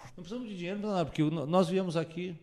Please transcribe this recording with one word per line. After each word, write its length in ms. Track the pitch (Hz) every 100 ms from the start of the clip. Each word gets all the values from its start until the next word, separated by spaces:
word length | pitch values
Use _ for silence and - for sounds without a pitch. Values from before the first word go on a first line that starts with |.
| - -
não 80 |
precisamos 240 | 170 240 233
de 80 | 190
dinheiro, 220 | 175 208
não, 240 | 208 190 147
porque 160 | -
o, 80 | 151
nós 380 | 160 135 180 175
viemos 300 | 190 185 160
aqui 360 | 160 165 180 165